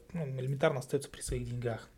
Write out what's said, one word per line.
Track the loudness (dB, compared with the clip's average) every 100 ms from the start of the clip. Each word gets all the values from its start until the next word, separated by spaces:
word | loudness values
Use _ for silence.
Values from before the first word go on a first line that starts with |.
| -8
ну, | -4 -2 -2
элементарно | 0 4 4 4
остается | 0 0 0
при | -8
своих | -2 -2
деньгах. | 0 0 0 -2 -6